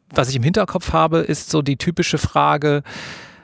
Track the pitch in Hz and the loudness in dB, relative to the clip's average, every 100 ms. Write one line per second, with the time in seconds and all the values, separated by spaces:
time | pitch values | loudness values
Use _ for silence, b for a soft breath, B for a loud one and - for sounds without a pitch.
0 | _ - 127 131 135 208 190 185 - 165 | _ 0 0 2 2 2 0 -4 -2 2
1 | 160 165 - 151 - 156 139 135 175 170 | 2 2 0 -2 -2 0 0 -2 -2 -2
2 | - 156 - 147 147 151 147 143 - B | 0 0 0 2 2 2 2 0 -2 B
3 | B B B B | B B B B